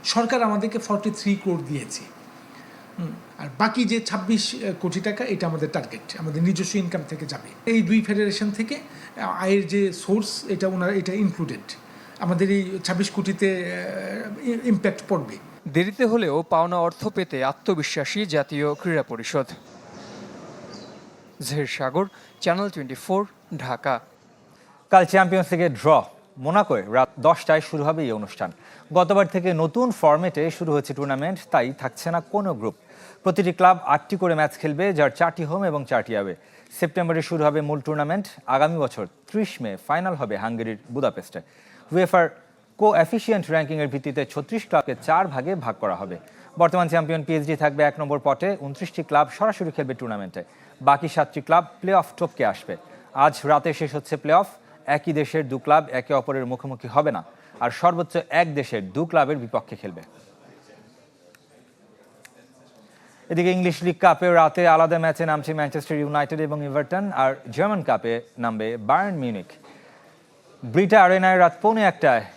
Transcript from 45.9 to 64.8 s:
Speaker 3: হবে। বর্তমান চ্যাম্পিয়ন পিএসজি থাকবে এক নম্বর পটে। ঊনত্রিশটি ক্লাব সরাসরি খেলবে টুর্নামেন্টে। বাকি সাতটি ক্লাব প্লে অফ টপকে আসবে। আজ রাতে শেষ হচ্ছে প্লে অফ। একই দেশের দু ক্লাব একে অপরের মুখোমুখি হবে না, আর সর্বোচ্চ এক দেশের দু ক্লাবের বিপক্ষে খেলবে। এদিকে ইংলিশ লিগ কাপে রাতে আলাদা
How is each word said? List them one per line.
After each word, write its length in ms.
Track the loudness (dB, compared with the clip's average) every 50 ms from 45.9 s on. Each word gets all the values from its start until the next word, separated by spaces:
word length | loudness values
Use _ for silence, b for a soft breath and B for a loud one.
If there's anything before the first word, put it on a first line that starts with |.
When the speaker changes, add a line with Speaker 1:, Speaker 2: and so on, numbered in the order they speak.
| -4
Speaker 3:
হবে। 220 | -4 -6 -10 -10 -14 -14 B B B B B B 2
বর্তমান 280 | 2 4 4 2 0 2
চ্যাম্পিয়ন 360 | 2 0 2 2 -2 -4 -2
পিএসজি 320 | 0 -2 -2 0 -2 -2
থাকবে 280 | 0 0 0 2 4 2
এক 160 | 2 2 0
নম্বর 200 | -4 -2 -4 0 2
পটে। 340 | 0 0 2 0 -4 -4 -4
ঊনত্রিশটি 420 | -6 -12 -8 -8 -10 -8 -6 -8 -6
ক্লাব 260 | 2 4 2 2 2
সরাসরি 420 | 0 -2 0 0 0 0 -4 -6
খেলবে 220 | -4 -4 -4 -4 -6
টুর্নামেন্টে। 500 | -8 -6 -8 -8 -8 -8 -10 -10 -12 -14 b b b b b b b
বাকি 260 | 2 2 2 2 0 -4
সাতটি 340 | 0 0 0 0 -2 -10
ক্লাব 240 | -2 2 2 2 2 0 -14 -8
প্লে 120 | -2 2 2
অফ 120 | 2 2 0 -4 -6
টপকে 280 | -6 -6 -2 -2 -2
আসবে। 320 | -2 -2 -4 -8 -12 -12 -12 -14 B B B B B B
আজ 200 | 2 4 4 2 0 0
রাতে 300 | 2 2 2 2 0 -4
শেষ 220 | -2 -4 -4 -4
হচ্ছে 220 | -8 -6 -6 -8 -6
প্লে 160 | 0 4 4
অফ। 140 | 4 4 4 -6 -20 b b b b b
একই 280 | -2 -2 0 0 0 0
দেশের 360 | 0 -2 0 -2 -4 -2 -2
দু 80 | -6 -6
ক্লাব 320 | 2 4 4 4 4 2
একে 240 | -6 -6 -2 0 0
অপরের 320 | 0 0 0 -4 -4 -4
মুখোমুখি 420 | -4 -6 -8 -8 -12 -12 -10 -12 -2
হবে 240 | 0 2 2 2
না, 120 | -2 -4 -8 -10 b b b b b b
আর 120 | -4 -4
সর্বোচ্চ 460 | -4 2 2 2 2 2 -4 -2 -4 -6 -4 0
এক 260 | 0 0 0 2 0
দেশের 360 | -4 -4 -4 -4 -6 -6 -6
দু 140 | -4 -4 -4
ক্লাবের 320 | 0 2 2 2 2 0 -4
বিপক্ষে 380 | -6 -4 -6 -6 -6 -6 -16
খেলবে। 260 | -12 -12 -12 -12 -14 -20 -20 -20 -20 -20 -20 _ _ _ -20 -20 -20 _ _ -20 -20 -20 _ _ _ _ _ _ _ _ _ _ -20 _ _ _ _ _ _ _ _ _ _ _ _ _ _ _ _ _ -20 _ -20 -20 _ _ _ _ _ _ -20 _ b b b b b b b b b
এদিকে 220 | 0 2 2 2
ইংলিশ 320 | 2 2 2 0 0 0 -2
লিগ 140 | -2 -2 4
কাপে 320 | 4 4 4 6 4 4
রাতে 360 | 6 6 6 6 4 4 4 6
আলাদা 320 | 6 6